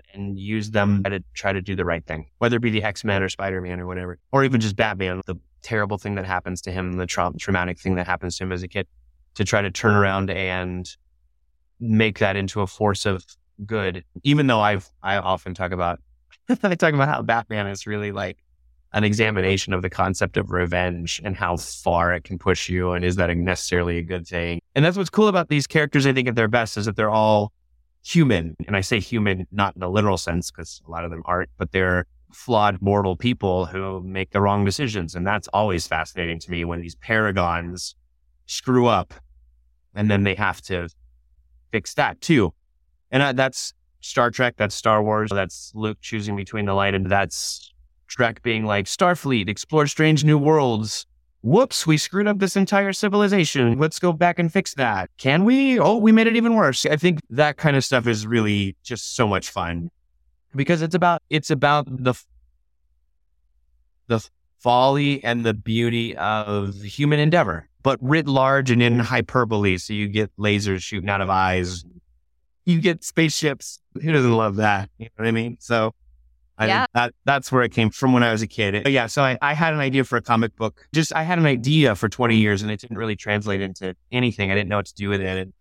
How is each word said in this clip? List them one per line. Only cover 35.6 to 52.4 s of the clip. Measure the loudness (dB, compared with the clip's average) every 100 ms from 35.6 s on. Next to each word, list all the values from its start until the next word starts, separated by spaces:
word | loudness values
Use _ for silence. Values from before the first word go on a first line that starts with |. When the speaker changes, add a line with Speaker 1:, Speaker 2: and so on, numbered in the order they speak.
| 0 0 -2
Speaker 1:
fascinating | -4 -4 -6 -6 -6
to | -8
me | -6
when | -6 -6
these | -10
paragons | -10 -2 0 2 0 0 -2 -6 -10 -14 -16 _ _ _ _ -14
screw | -8 0 4 4
up | 2 -2 -10 -20 -20 _ _ _ _ _
and | -2 0
then | 2
they | 2 0
have | -2 -4
to | -6 -6 -8 -14 -20 _ _ _ _ _ _
fix | -6 -4
that | -2 -2 -2
too. | 2 2 2 -2 _ _ _ _ -2
And | 0
I, | 2
that's | 2 0 -2 -12 -14 _ _
Star | -4 0 0
Trek, | 2 -2 0
that's | -2
Star | 0 2 2
Wars, | 2 0 0
that's | -2 -4 -8 -14
Luke | -6 -6 -6
choosing | -8 -6 -6 -6
between | -6 -4
the | -2
light, | 0 2
and | 0 0
that's | 0 0 -6 -10 -10 -16 _ _ _ -10
Trek | -2 -2 -2
being | -4 -2
like, | 0 -2 -2
"Starfleet, | 0 0 0 0 0 -2
explore | -6 -2 0 0
strange | 2 4 4
new | 4 4
worlds. | 4 4 2 0 -4 -8 -12 _ _ _
Whoops, | 2 2 2 0 2
we | 0
screwed | 0 -2 0
up |
this | 0